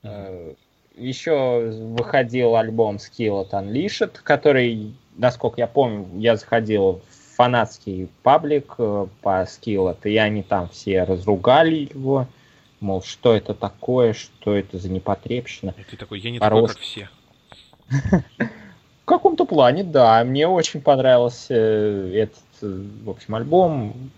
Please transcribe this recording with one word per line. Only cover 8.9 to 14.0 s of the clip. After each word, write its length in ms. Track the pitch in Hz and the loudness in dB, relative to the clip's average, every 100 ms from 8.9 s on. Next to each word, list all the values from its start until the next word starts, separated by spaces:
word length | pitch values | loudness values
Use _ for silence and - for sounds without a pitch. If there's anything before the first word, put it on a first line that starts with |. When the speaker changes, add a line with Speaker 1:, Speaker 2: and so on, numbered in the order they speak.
| 104 95 - | -2 -6 -6
Speaker 2:
по 220 | 104 95 | -2 -2
Skillet, 540 | 92 - - 104 92 85 104 | -2 -8 -4 -2 -2 -2 -2
и 120 | 107 | 0
они 260 | 107 107 | 0 -2
там 260 | 98 98 87 | -2 -4 -4
все 340 | - - 95 | -8 -2 0
разругали 880 | 92 92 95 98 95 135 165 160 139 | 0 -2 0 0 4 4 4 0 -6
его, 340 | 139 135 135 127 _ _ _ _ _ | -8 -2 -2 -2 _ _ _ _ _
мол, 220 | 104 95 | -6 -6
что 320 | - - 123 110 | -8 -2 2 2
это 180 | - | 0
такое, 600 | 104 101 - - 127 | -8 -8 -8 -2 2